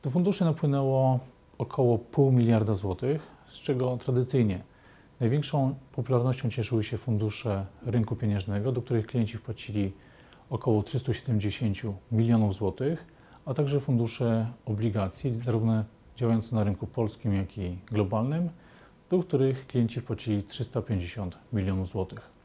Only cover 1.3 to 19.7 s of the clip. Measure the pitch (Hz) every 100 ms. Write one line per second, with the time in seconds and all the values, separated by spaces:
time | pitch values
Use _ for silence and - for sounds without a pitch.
1.3 | - _ - 123 - 123 113 - - 135
2.3 | 127 117 113 104 98 98 90 123 147 -
3.3 | - - - - 127 127 123 - 123 127
4.3 | 135 110 92 - - - - - - 117
5.3 | 143 143 147 131 131 - - 123 127 123
6.3 | 127 120 113 107 117 107 104 - 107 110
7.3 | - 117 98 95 - 123 120 107 110 107
8.3 | 101 95 101 113 123 110 117 107 123 107
9.3 | 110 - 110 - 101 98 - - - -
10.3 | - - 113 - 107 101 120 - 110 -
11.3 | 107 101 - 110 95 110 98 - 110 113
12.3 | 117 107 92 101 - 135 165 - - -
13.3 | - - 131 143 143 135 120 113 - 120
14.3 | 113 113 123 - 104 113 104 95 - 135
15.3 | 113 120 113 113 113 110 - - - 117
16.3 | 113 104 117 104 95 110 - 110 - 113
17.3 | 98 92 - 90 90 - 107 98 110 123
18.3 | 156 175 - - - - - _ 180 175
19.3 | 143 135 135 -